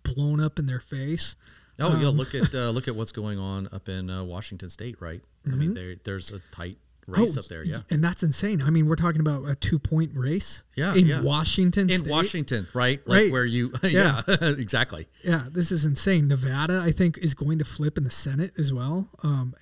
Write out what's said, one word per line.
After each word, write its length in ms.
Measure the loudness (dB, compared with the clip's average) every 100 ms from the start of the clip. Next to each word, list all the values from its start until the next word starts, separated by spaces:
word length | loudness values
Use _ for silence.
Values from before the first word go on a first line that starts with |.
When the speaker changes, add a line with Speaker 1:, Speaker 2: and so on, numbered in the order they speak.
Speaker 1:
blown 360 | -4 -2 0 2
up 200 | 0 0
in 80 | -2
their 120 | -4
face. 560 | -6 -8 -4 -2 -4 -6 _ -20 _ -2
Speaker 2:
Oh, 180 | 0 2
yeah, 100 | 4
Speaker 1:
Um, 80 | 2
Speaker 2:
look 180 | 0 0
at, 180 | 0
uh, 160 | 0 -2
look 180 | -2 -2
at 80 | -4
what's 180 | -6
going 260 | -6 -6 -4
on 280 | -6 -6 -8
up 180 | -10 -8
in, 220 | -8 -6
uh, 120 | -6
Washington 460 | -8 -8 -10 -12 -12
State, 320 | -12 -12 -12
right? 220 | -12 -12 -16 _ -4
I 20 |
mean, 200 | -2 0
Speaker 1:
Mm-hmm. 40 |
Speaker 2:
there, 220 | -2 -8 -10
there's 260 | -8 -8 -8
a 100 | -12 -14
tight 260 | -12 -12 -12 _ _ -4
race 280 | 2 2 0
Speaker 1:
Oh, 20 |
Speaker 2:
up 80 | -8
there, 140 | -8
Speaker 1:
y-, 80 | -8
Speaker 2:
yeah. 80 | -8 -2
Speaker 1:
and 140 | 0
that's 180 | 0 0
insane. 400 | -2 0 -2 0
I 80 | 2
mean, 160 | 2 4
we're 100 | 2
talking 240 | 2 2
about 280 | 0 0 -4
a 60 | -4
two-point 560 | 0 0 0 0 0
race 500 | -2 -2 -2 -4 -8 -10 -4
Speaker 2:
Yeah, 180 | 2
Speaker 1:
in 140 | 6 6
Speaker 2:
yeah. 140 | 4
Speaker 1:
Washington 680 | 2 0 0 2 2 4 2
Speaker 2:
In 120 | 2
Speaker 1:
State. 80 | 2
Speaker 2:
Washington, 560 | 0 0 -2 -2 -4 -2
right? 260 | 0 0 0 2
Like, 80 | 4
Speaker 1:
Right. 80 | 6
Speaker 2:
where 140 | 4 0
you, 280 | 0 -2 0
<laughs> 60 |
Speaker 1:
Yeah. 380 | 2 4 4 2 2
Speaker 2:
yeah, 80 | 2
<laughs> 60 | 2 0
exactly. 480 | 0 0 -2 -4 -14 _
Speaker 1:
Yeah, 220 | 0 0 0
this 220 | -2 -2
is 140 | 0 0
insane. 420 | 0 2 4 4
Nevada, 520 | 2 0 0 0 2 2
I 60 |
think, 260 | 4 4 2
is 160 | -2
going 240 | 0 0 0
to 60 | -2
flip 320 | -2 -2 0
in 60 |
the 80 | -2
Senate 400 | -2 -2 -2 -2 -2
as 120 | -2
well. 360 | -2 -2 -2 -4 -4
Um, 320 | 0 0 -2 -4